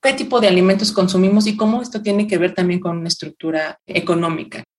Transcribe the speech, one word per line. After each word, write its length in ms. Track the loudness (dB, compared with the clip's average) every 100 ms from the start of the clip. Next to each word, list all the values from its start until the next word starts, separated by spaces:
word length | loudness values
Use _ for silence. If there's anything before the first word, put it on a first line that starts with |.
qué 140 | 0
tipo 260 | -2 -2 2
de 80 | 4
alimentos 420 | 4 4 2 0
consumimos 560 | 0 2 4 4 4 2
y 120 | 0
cómo 240 | 0 0
esto 180 | -4 -8
tiene 260 | -2 -2 0
que 120 | 0
ver 160 | 0
también 260 | 0 0 0
con 160 | -2 -6
una 120 | -4
estructura 680 | -6 -8 -8 -6 -4 -4 -8 _
económica. 800 | -6 0 0 0 -4 -8 -16 -18